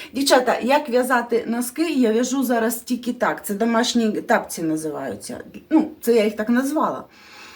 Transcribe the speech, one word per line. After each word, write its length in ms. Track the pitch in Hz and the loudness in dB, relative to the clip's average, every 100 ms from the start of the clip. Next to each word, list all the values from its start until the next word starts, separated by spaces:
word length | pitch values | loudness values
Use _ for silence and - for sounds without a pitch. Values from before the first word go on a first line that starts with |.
| - | -10
Дівчата, 460 | 254 277 277 247 196 | -4 4 4 4 0
як 300 | 240 285 294 | 2 2 2
в'язати 560 | 240 254 247 226 233 - | 0 2 0 0 -2 -2
носки, 460 | 233 247 - 330 | -4 -4 -2 -2
я 200 | 285 226 | 2 2
в'яжу 320 | 220 247 277 | 2 0 0
зараз 320 | 233 240 226 233 | 0 0 0 -2
тільки 360 | - 240 - | -4 -6 -4
так. 340 | 247 185 156 - | -2 -2 -2 -6
Це 80 | |
домашні 580 | 202 233 226 240 240 220 | -2 0 0 2 2 0
тапці 500 | - - 214 - - | 0 0 0 0 -6
називаються. 800 | 165 156 156 143 135 - - - - - - | -4 -2 -4 -6 -8 -8 -10 -14 -14 -18 0
Ну, 200 | 311 - - | 2 2 -2
це 140 | - | 2
я 100 | 233 | 4
їх 120 | 214 214 | 2 0
так 120 | 214 | 0
назвала. 560 | 240 269 302 214 131 - - - - - | 2 2 0 0 -2 -10 -20 -20 -20 -20